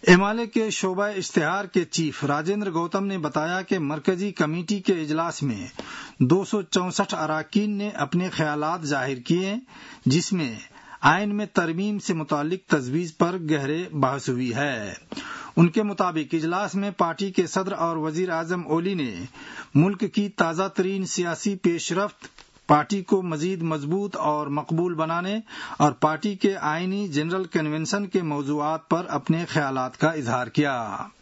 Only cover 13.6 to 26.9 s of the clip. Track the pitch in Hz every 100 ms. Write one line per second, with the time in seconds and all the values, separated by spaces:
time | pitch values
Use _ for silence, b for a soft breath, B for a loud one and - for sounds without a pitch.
13.6 | 139 156 175 156 131 139 131 123 127 117
14.6 | 143 123 101 87 - B B B B -
15.6 | 170 190 208 196 185 160 139 165 156 180
16.6 | 202 190 202 190 175 160 202 185 170 -
17.6 | 190 190 170 165 156 156 180 165 165 180
18.6 | 165 156 175 190 131 90 110 B B B
19.6 | B 139 170 202 196 - 202 - 165 165
20.6 | 190 190 190 196 185 - 175 160 - 196
21.6 | 180 170 - 170 202 - - - - _
22.6 | _ 147 147 202 185 196 180 156 170 190
23.6 | 165 156 143 185 202 190 - 151 147 147
24.6 | 143 165 180 165 160 170 175 214 220 B
25.6 | B B 147 123 151 156 208 196 202 196
26.6 | 151 156 185